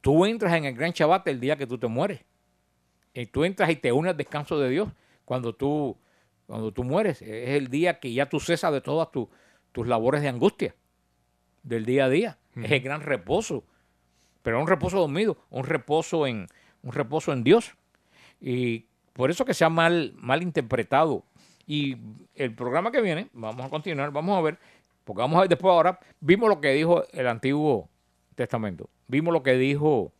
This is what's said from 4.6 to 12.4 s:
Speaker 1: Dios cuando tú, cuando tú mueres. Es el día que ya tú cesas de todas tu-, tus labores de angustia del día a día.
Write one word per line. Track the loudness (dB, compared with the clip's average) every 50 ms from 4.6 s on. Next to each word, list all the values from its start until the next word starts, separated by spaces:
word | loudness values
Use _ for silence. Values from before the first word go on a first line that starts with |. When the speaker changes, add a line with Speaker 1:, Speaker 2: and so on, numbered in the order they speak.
| 0 0
Speaker 1:
Dios | 0 -2 -2 -4 -8 _ _ _ _ _ _
cuando | -6 -6 -4 -4 -6 -6
tú, | _ -2 -2 -2 -2 -2 -4 -6 _ _ _ _ _ _ _ _ _ _
cuando | _ -10 -8 -8 -8 -6
tú | -6 -6
mueres. | -2 -2 0 0 -2 -4 -6 -10
Es | -14 -12 -10 -6 -2
el | -2 -2 -2 -2
día | -2 0 0 0 0 -2
que | -6 -6 -2
ya | -2 -2 -2
tú | -2 -6
cesas | -2 0 -2 0 0 0 0
de | -2
todas | -2 -2 -2 -2 -2 -2
tu-, | _ -8 -8 -8 _ _ _ _ _ _ _ _ _
tus | -6 -2
labores | 0 0 2 2 2 2 2 0
de | -2
angustia | -2 2 0 0 2 _ -8 -8 -8 _ _ _ _ _ _ _ _ _ _ _ _ _ _ _ _ _ _
del | -6 -6 -6 -2
día | 0 0 2 2
a | 2
día. | 2 0 0 -2 -6 _